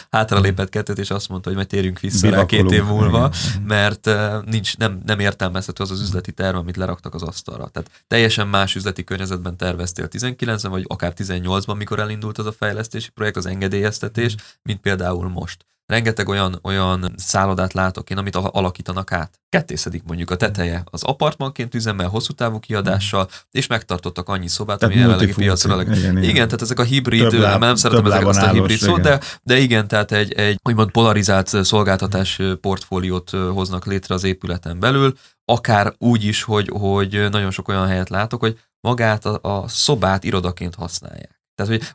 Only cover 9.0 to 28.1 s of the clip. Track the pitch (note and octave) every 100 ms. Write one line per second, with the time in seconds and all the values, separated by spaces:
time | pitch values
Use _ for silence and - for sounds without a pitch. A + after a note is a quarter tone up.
9 | F2+ F#2+ F#2+ F#2 F2+ F2 F2+ F2 F2+ -
10 | E2+ - B2 B2 A#2+ G#2+ G#2 F#2 F#2 -
11 | F2 E2+ F#2+ F2+ F2+ F#2+ G2+ G#2 G#2 G#2+
12 | G#2+ G#2+ G#2+ G#2+ G#2+ - G#2+ G#2 A2 A2
13 | A2 - G#2+ G2+ F#2 F#2+ G2 G2 G#2 G#2+
14 | G#2+ A2+ A#2 G#2+ - _ - G2+ G2+ F#2+
15 | F2+ F2+ F2+ F2 D#2 - _ _ - A2+
16 | A2+ A2 G2+ G2 F#2+ F#2 F#2+ G2 F#2 F#2
17 | F2+ E2+ - G2+ G2 F#2 F#2 F#2+ F#2 F#2+
18 | - G2 G2+ F#2 F#2+ - F#2 - - F#2
19 | F#2+ F2+ D#2+ - _ F3 D#3 D#2 - F2
20 | E2 E2+ E2+ F2+ A2 G2 F2 E2+ F2 F2
21 | - - D3+ - C3+ C#3 A#2+ B2 A2 G2+
22 | F2+ G#2+ - - A#2+ A2 - G#2+ G2 F#2+
23 | G2+ G2 F#2+ - - - - A2+ - F2+
24 | F#2+ - F2+ G2 F2 - G#2+ G2+ A2+ G#2+
25 | A#2+ F#2 G2+ G2+ G2+ F#2 G2+ F#2+ F#2 G#2
26 | F#2 F#2 F#2 G#2+ A2+ A2+ A#2 B2 A#2+ C#3
27 | B2 A2+ A2+ A2+ G2+ G2+ A#2 A#2+ - A#2+
28 | G#2